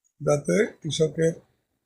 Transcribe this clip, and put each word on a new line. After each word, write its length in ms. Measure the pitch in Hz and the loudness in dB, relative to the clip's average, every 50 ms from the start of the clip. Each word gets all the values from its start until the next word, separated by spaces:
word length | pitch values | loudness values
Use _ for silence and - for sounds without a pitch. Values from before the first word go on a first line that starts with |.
| _ _ _ _ | _ _ _ _
যাতে 460 | 147 147 147 143 143 - 175 196 226 | 0 0 0 0 2 0 2 2 2
কৃষকের, 680 | 214 - - - 156 139 - 156 151 156 160 160 165 160 - - _ _ _ _ _ _ _ _ | 0 -2 -8 -10 -8 -2 0 0 0 0 0 0 0 0 -2 -10 _ _ _ _ _ _ _ _